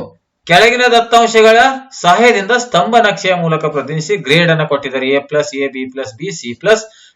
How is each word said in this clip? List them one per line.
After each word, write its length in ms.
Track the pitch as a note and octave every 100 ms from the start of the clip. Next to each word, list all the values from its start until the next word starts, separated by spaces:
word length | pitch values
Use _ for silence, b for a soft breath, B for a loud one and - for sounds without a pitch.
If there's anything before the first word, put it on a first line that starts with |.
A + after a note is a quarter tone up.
| - _ _ _ -
ಕೆಳಗಿನ 340 | F3+ A#3 B3 B3
ದತ್ತಾಂಶಗಳ 680 | A#3 A#3 A#3 A3+ A3 A3 A3+ C4 C4 - -
ಸಹಾಯದಿಂದ 500 | F3 G#3+ A#3+ G3+ F#3+ A#3+
ಸ್ತಂಭ 380 | A#3+ F3 G#3+ A#3
ನಕ್ಷೆಯ 380 | G#3 E3+ F#3 F3
ಮೂಲಕ 300 | D#3+ D#3 D#3
ಪ್ರತಿನಿಧಿಸಿ 520 | D3 B2+ D#3 D3+ G3+
ಗ್ರೇಡ್ 340 | C3 E3 E3+
ಅನ್ನು 160 | D#3+ D3+
ಕೊಟ್ಟಿದ್ದಾರೆ. 420 | C#3 C3+ C3 C3
ಎ 100 | C#3
ಪ್ಲಸ್, 360 | C#3+ D3 D3 C3+
ಎ 120 | C#3
ಬಿ 240 | C3 C3
ಪ್ಲಸ್, 220 | C3 B2 A2+
ಬಿ 160 | F#3+
ಸಿ 220 | E3 A#2+
ಪ್ಲಸ್, 320 | A#2+ G3+ A3 - B B